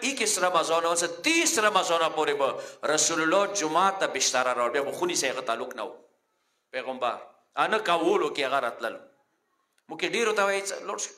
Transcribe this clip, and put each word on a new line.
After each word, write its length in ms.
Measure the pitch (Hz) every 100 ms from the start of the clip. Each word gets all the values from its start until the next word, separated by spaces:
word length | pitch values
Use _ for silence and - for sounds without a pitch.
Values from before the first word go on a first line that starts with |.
اکیس 360 | 240 269 220 -
رمضان 460 | 180 170 156 165
و، 100 | 165
چې 120 | 170 175 170
تیس 340 | - 330 339 -
رمضان 420 | 214 202 170 165 160
پورې 220 | 151 147 143
به 80 | 135 123 - - 120
رسول 280 | 151 - 165
الله 320 | 160 185 202 202
جومات 400 | 156 156 190 190
ته 60 | 147
بشتره 480 | 135 - 127 127
راوړ، 160 | 120 120
بیا 100 | 143
به 100 | 139
خونې 220 | - 151
سره 180 | 160 135
هغه 80 | 110
تعلق 360 | 107 117 123 117
نه 60 |
و. 100 | 101 87 - _ _ _ _ _ _
پیغمبر، 480 | 127 123 127 120 101 - - _ -
ا، 100 | 160
نه 120 | 214
کولو 520 | 220 - 165 196 156
کې 60 | -
هغه 200 | 135 135
راتلل. 360 | 120 107 117 98 - _ _ _ _ _ _ _ -
مو 100 | 156
کې 60 |
ډېرو 320 | 175 185 226 208
ته 80 |
وایي 180 | 202 196
چې 120 | 196 - 185
لوړ 100 | 208
شو. 140 | -